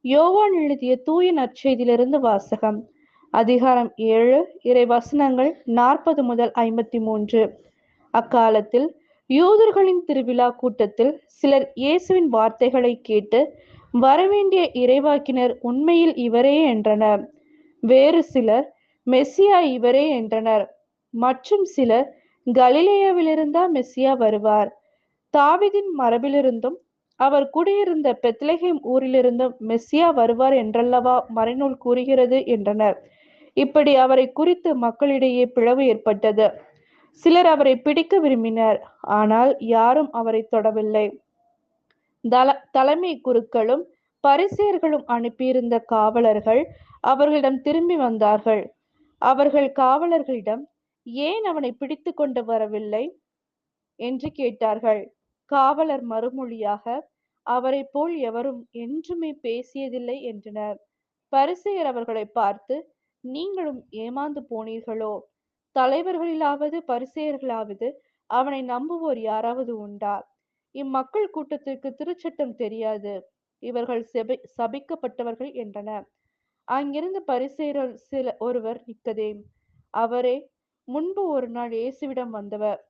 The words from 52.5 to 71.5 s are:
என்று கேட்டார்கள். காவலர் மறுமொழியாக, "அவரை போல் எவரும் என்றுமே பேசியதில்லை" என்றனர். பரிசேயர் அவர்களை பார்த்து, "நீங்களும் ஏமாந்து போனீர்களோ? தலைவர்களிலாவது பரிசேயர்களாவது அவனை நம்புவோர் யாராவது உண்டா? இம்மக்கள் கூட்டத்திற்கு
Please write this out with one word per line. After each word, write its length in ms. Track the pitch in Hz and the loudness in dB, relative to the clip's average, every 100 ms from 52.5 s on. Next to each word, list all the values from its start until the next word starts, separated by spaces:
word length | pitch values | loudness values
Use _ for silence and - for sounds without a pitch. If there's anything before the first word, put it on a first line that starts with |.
| 226 214 214 214 214 285 - _ _ _ _ _ _ _ | -4 -4 -6 -6 -6 -6 -12 _ _ _ _ _ _ _
என்று 360 | _ 240 262 302 | _ -10 -8 -10
கேட்டார்கள். 840 | - 254 214 220 214 226 214 196 _ _ _ | -6 -6 -4 -4 -2 -2 -2 -4 _ _ _
காவலர் 640 | _ 285 269 294 320 277 240 | _ 0 2 0 -2 -4 -6
மறுமொழியாக, 920 | 226 233 254 254 226 208 208 233 254 311 _ _ _ | -8 -8 -8 -12 -8 -6 -6 -8 -10 -10 _ _ _
"அவரை 420 | - 247 254 277 | -6 -4 -2 -4
போல் 320 | 277 285 320 339 | -6 -6 -4 -4
எவரும் 520 | 247 226 262 247 - | -6 -6 -8 -10 -16
என்றுமே 680 | 233 233 302 320 339 320 294 | -16 -12 -12 -10 -10 -10 -10
பேசியதில்லை" 800 | 247 233 247 277 269 247 240 262 | -10 -10 -10 -12 -10 -10 -10 -10
என்றனர். 640 | 247 214 214 208 214 202 _ _ _ _ _ | -12 -16 -16 -12 -12 -12 _ _ _ _ _
பரிசேயர் 580 | 269 285 359 403 392 302 | -2 -2 -2 -6 -4 -4
அவர்களை 380 | 240 233 220 | -6 -8 -8
பார்த்து, 680 | 214 240 202 208 _ 277 330 _ _ _ | -6 -4 -4 -4 _ -10 -10 _ _ _
"நீங்களும் 640 | 254 269 359 392 320 254 _ | -16 -12 -10 -8 -8 -10 _
ஏமாந்து 540 | 214 226 254 294 285 240 | -14 -12 -10 -10 -10 -12
போனீர்களோ? 720 | 226 220 226 226 220 220 208 - _ _ _ _ - | -12 -12 -14 -12 -10 -8 -10 -14 _ _ _ _ -2
தலைவர்களிலாவது 1000 | 254 277 349 349 339 320 302 285 294 330 330 | 0 0 -4 -6 -6 -4 -4 -4 -6 -8 -8
பரிசேயர்களாவது 1080 | 240 262 311 302 277 269 226 214 196 233 - _ _ _ | -8 -8 -10 -8 -8 -8 -10 -10 -10 -10 -10 _ _ _
அவனை 360 | 240 262 269 | -4 -4 -6
நம்புவோர் 560 | 254 240 285 339 330 254 | -8 -8 -8 -8 -6 -6
யாராவது 600 | 220 214 226 247 247 226 | -6 -6 -6 -8 -8 -10
உண்டா? 580 | 208 202 208 202 - _ _ _ _ | -14 -10 -8 -8 -12 _ _ _ _
இம்மக்கள் 560 | 262 277 262 262 427 415 | -14 -8 -8 -6 -6 -6
கூட்டத்திற்கு 640 | 320 294 | -8 -10